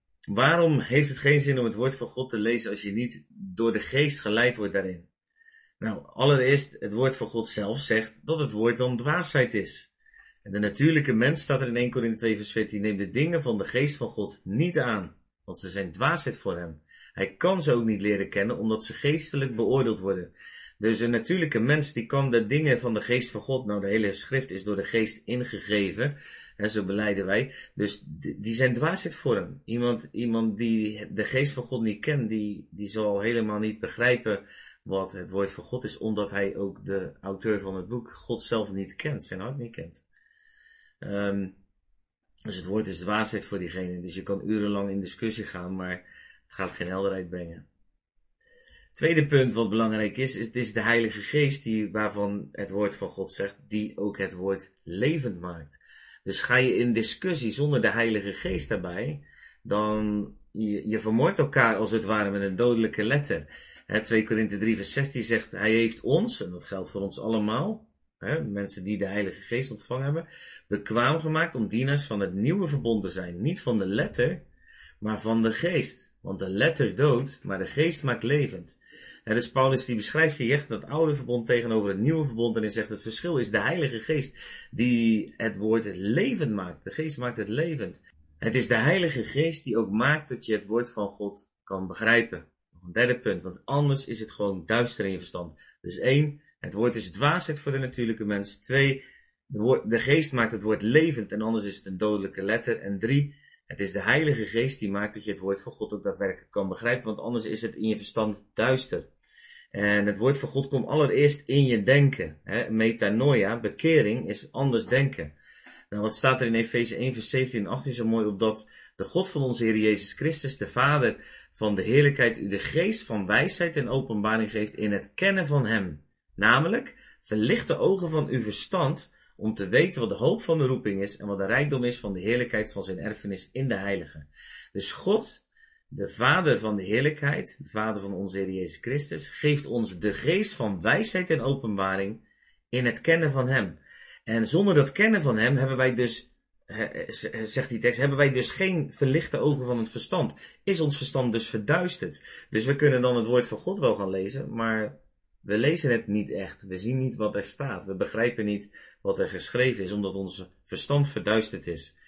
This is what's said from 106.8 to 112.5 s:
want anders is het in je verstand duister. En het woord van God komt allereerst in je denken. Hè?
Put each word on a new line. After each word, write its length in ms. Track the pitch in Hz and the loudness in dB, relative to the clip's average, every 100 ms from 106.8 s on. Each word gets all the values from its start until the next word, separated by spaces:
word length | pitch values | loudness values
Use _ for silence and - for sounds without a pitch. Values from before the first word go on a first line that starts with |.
| 117 120 | 0 0
want 140 | 110 107 | -2 -6
anders 260 | 117 120 | -4 -4
is 180 | 110 110 | -4 -4
het 120 | 113 | -6
in 140 | - 110 | -4 -2
je 80 | 107 | -2
verstand 480 | - 117 110 101 _ | -4 -2 -2 -2 _
duister. 540 | - 120 131 - - - _ _ _ - - - | 0 2 2 0 -6 -8 _ _ _ -20 -20 -12
En 360 | 101 104 104 101 | -2 2 4 2
het 100 | 101 | 2
woord 220 | 123 143 | 2 2
van 100 | - | -2
God 200 | 139 - | -4 -2
komt 180 | 131 - | -2 0
allereerst 600 | 151 135 123 147 143 - | 2 4 6 4 4 2
in 180 | 135 135 | 4 6
je 160 | 113 | 4
denken. 580 | 101 143 139 - 82 - | 6 8 6 4 -6 -8
Hè? 260 | - | -4